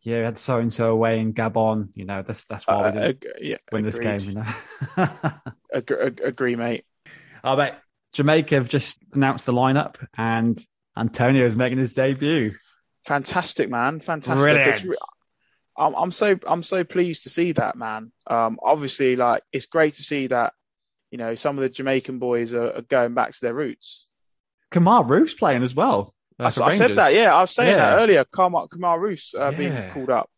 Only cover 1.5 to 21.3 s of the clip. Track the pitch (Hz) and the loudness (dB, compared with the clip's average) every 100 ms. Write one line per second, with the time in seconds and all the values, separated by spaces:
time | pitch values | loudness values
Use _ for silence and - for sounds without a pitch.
1.5 | 113 110 107 101 - 95 98 98 110 - | 0 0 0 -6 -12 -10 -10 -8 -12 -10
2.5 | 104 - 110 107 107 117 135 - - - | -8 -2 0 0 0 -2 -4 -10 -12 -10
3.5 | - _ 110 107 110 117 101 98 101 110 | -10 _ -4 -4 -4 -4 -4 -6 -8 -10
4.5 | - - - 135 - 180 - 156 - - | -12 -14 -12 -8 -2 -2 -2 -8 -8 -18
5.5 | - _ - 117 - 131 117 - 123 127 | -18 _ -8 -4 -2 -2 -2 -6 -2 -2
6.5 | 120 117 113 _ _ - - - - - | -2 -4 -6 _ _ -20 -20 -20 -8 -2
7.5 | 135 139 - _ _ _ - 143 156 151 | 0 0 -4 _ _ _ -2 4 4 4
8.5 | 143 123 147 - - _ 139 135 127 - | 0 2 -2 -2 -14 _ 0 0 0 -2
9.5 | 123 131 139 - - - - 113 113 117 | 2 4 2 -2 -10 -16 -6 -2 0 0
10.5 | 117 - _ _ - 113 - 123 135 123 | -2 -8 _ _ -6 -6 0 2 4 4
11.5 | 110 127 127 131 131 131 135 143 160 107 | 2 0 0 -2 0 -2 0 0 0 -2
12.5 | - _ _ _ _ - 143 131 180 175 | -4 _ _ _ _ -4 -4 -2 -4 -4
13.5 | - 151 120 123 156 - 160 135 135 143 | -2 -2 0 -2 -4 -8 -8 -2 2 4
14.5 | 147 131 110 92 - - _ _ _ _ | 4 4 0 -2 -6 -8 _ _ _ _
15.5 | _ _ - 151 - 180 170 208 185 - | _ _ -2 -2 0 -4 0 0 0 0
16.5 | 170 160 190 175 185 175 160 - - 175 | -4 -2 -4 -2 -2 -2 -4 -8 -2 0
17.5 | 147 110 120 113 107 113 _ - 117 113 | 0 -2 -4 -8 -10 -12 _ -4 0 0
18.5 | 110 107 151 139 - 131 127 123 107 _ | 0 0 0 -2 0 0 2 2 0 _
19.5 | 139 - 165 156 143 - 143 131 123 117 | -10 -4 0 0 0 -8 -6 -2 -2 -2
20.5 | _ _ _ _ _ _ 120 113 | _ _ _ _ _ _ -10 -8